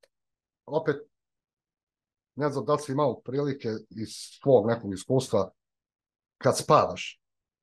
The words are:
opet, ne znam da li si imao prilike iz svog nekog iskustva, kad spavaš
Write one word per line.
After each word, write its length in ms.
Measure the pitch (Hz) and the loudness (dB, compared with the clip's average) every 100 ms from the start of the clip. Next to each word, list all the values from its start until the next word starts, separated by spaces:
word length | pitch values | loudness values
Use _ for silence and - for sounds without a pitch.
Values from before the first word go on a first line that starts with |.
| _ _ _ _ _ _ - | _ _ _ _ _ _ -8
opet, 300 | 147 156 143 - _ _ _ _ _ _ _ _ _ _ _ _ | -4 -4 -6 -10 _ _ _ _ _ _ _ _ _ _ _ _
ne 140 | - 147 | -6 -4
znam 160 | 131 | -4
da 80 | 117 | -2
li 100 | 147 | -2
si 100 | 147 | -2
imao 280 | 135 147 110 | -2 -2 -2
prilike 480 | - 131 147 - 117 110 - | -6 -6 -4 -6 -6 -8 -10
iz 180 | 98 107 | -12 -12
svog 560 | - - - 139 127 107 | -12 -18 -4 6 6 6
nekog 280 | 117 101 | 2 -2
iskustva, 560 | 92 - 131 127 107 92 - _ _ _ _ _ _ _ _ | -10 0 0 2 0 0 -6 _ _ _ _ _ _ _ _
kad 200 | 131 - | 0 0
spavaš 600 | - 151 98 90 - - _ _ _ _ | 4 4 4 -4 -12 -16 _ _ _ _